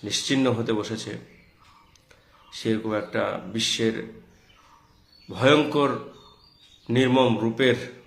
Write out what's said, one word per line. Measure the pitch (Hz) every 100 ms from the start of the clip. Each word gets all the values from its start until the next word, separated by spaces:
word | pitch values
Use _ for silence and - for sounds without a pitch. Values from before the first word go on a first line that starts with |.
নিশ্চিহ্ন | 104 - - 135 131
হতে | 113 117
বসেছে, | 107 101 110 - 117 - - _ _ - - _ _ _ - _ _ _
সেরকম | - 117 110 110
একটা | 107 104 113 101 101 92
বিশ্বের | 110 113 - 113 110 - - - - _ _ _ - _ _ _ _ -
ভয়ঙ্কর | 92 127 151 151 147 139 110 - - - _ _ _ - - -
নির্মম | 117 131 127 127 107
রূপের | 113 113 131 120 - -